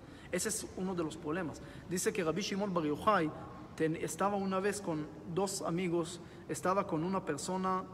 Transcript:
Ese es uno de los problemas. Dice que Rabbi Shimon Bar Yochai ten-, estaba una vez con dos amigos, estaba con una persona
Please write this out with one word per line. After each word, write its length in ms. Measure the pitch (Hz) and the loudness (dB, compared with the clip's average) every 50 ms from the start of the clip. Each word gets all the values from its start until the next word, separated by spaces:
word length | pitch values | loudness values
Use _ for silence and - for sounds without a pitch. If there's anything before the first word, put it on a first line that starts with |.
| - - - - - - - | -14 -16 -16 -16 -10 -4 -2
Ese 160 | 180 - 220 | 0 0 0
es 180 | 202 - - - - - | -2 -2 -4 -6 -6 -4
uno 160 | 185 185 190 | -2 -2 0
de 100 | 170 165 | 0 -2
los 140 | 156 - - | -2 -4 -6
problemas. 420 | - 147 151 185 185 147 120 - - - - - - - | -4 -2 -2 -2 -2 -4 -6 -8 -12 -12 -14 -14 -8 -4
Dice 220 | 165 175 - 185 | -2 2 2 2
que 140 | 175 - 175 | 2 2 2
Rabbi 160 | 160 156 180 | 2 2 0
Shimon 320 | 208 - 202 190 202 208 180 | 0 0 0 0 0 2 2
Bar 120 | 175 156 | 2 2
Yochai 460 | 151 147 143 - 220 214 190 165 151 - - - - - - - - - | 2 0 2 4 6 6 6 6 4 0 -4 -10 -12 -12 -14 -14 -14 -2
ten-, 200 | - 160 160 160 | 0 2 2 2
estaba 400 | 170 - 165 - - 190 196 202 | 0 -2 -4 0 2 2 2 2
una 240 | 202 196 190 190 190 | 2 0 2 2 2
vez 200 | 190 208 196 202 | 2 2 0 0
con 260 | - - 165 156 160 - - - - - 170 | -2 -2 -2 -2 -2 -4 -8 -12 -10 -2 0
dos 260 | 170 196 196 196 - | 0 2 2 0 -2
amigos, 640 | - 175 170 170 190 175 165 175 165 165 - - - - - - - - | -2 0 0 2 2 2 2 2 2 0 -4 -10 -12 -14 -14 -16 -6 -6
estaba 380 | 156 - - 180 190 196 190 | -6 0 2 4 4 4 2
con 180 | - 175 156 160 | 2 2 2 2
una 180 | 180 190 185 180 | 2 2 0 0
persona 640 | - 151 139 - - 185 185 185 185 185 185 185 185 | 0 -2 -2 0 -2 -2 0 2 2 2 2 0 -4